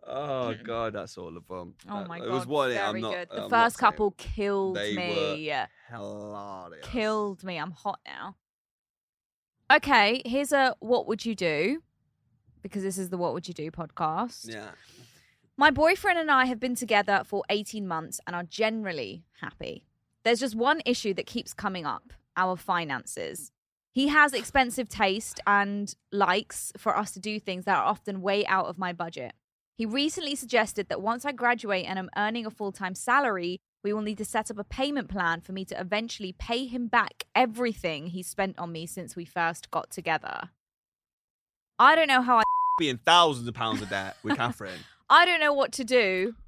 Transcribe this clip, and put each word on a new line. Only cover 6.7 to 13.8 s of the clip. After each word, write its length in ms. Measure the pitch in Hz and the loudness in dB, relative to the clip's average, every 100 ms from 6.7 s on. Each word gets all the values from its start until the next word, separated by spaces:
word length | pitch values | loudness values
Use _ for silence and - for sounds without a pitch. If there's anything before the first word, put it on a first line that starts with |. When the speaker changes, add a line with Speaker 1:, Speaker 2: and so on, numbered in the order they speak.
| 80 - | -16 -10
Speaker 2:
Killed 580 | 247 214 214 208 190 | -4 -2 0 -2 -6
me. 140 | 185 175 | -10 -8
I'm 140 | 156 | -8
hot 280 | 170 208 - - | -8 -8 -8 -10
now. 300 | 67 143 202 _ _ _ _ _ _ _ _ _ _ _ _ _ | -12 -12 -16 _ _ _ _ _ _ _ _ _ _ _ _ _
Okay, 500 | 294 285 262 208 247 | 4 6 6 6 2
here's 280 | 247 254 285 | 0 -2 2
a 220 | 285 262 220 | 4 4 2
what 260 | 214 240 - | 0 0 0
would 180 | 214 - | -4 -4
you 80 | |
do? 480 | 214 175 151 180 302 _ _ _ _ _ _ _ _ | -2 0 2 0 -2 _ _ _ _ _ _ _ _
Because 200 | 196 202 | -10 -6
this 140 | 190 185 | -4 -4
is 120 | 185 | -6
the 60 | 180 | -2
What 140 | 175 | -2
Would 120 | 127 175 | -2 -8
You 60 | |
Do 160 | 170 156 | -8 -10
podcast. 760 | 165 | -8